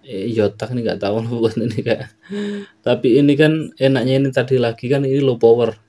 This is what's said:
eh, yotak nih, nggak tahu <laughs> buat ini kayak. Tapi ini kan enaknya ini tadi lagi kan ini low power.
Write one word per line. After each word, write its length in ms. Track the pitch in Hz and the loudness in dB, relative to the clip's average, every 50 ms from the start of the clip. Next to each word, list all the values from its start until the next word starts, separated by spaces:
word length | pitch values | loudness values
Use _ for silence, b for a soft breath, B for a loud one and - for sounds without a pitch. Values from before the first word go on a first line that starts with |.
| _ 135 | _ -10
eh, 160 | 117 95 101 120 | -10 -6 -6 -2
yotak 400 | 113 110 104 101 - - 117 110 | 0 0 0 0 -2 -6 -8 -6
nih, 160 | 123 120 113 104 | -6 -4 -4 -4
nggak 160 | 87 98 - | -4 -2 -2
tahu 160 | 143 110 113 113 113 | -2 -2 -2 -4 -4
<laughs> 140 | 120 117 | -2 0
buat 100 | 113 110 110 117 | -2 -2 0 -2
ini 240 | 110 - 104 - - | -4 -4 -4 -4 -2
kayak. 240 | 120 110 - 123 - _ _ B B 202 208 208 208 202 202 202 B B _ | -2 -4 -4 -4 -16 _ _ B B -8 -8 -6 -6 -8 -10 -12 B B _
Tapi 400 | _ 123 123 117 - 131 113 139 | _ -2 0 0 2 2 4 4
ini 160 | 143 143 143 | 4 4 4
kan 400 | 139 156 151 156 160 151 - - | 4 4 2 2 0 -6 -10 -6
enaknya 480 | - 131 135 135 127 117 127 131 135 139 | 0 0 2 2 2 0 2 2 2 0
ini 80 | 135 | 0
tadi 240 | 131 135 123 131 135 | 0 -2 0 0 0
lagi 320 | 127 120 117 113 - - 123 | 0 0 -2 -4 -6 -4 -2
kan 160 | 139 139 139 | -2 0 0
ini 160 | 135 135 143 | 0 0 0
low 160 | 139 135 123 | 0 0 0
power. 400 | 113 - 117 117 120 117 113 110 _ _ | 4 4 4 4 4 2 -2 -2 _ _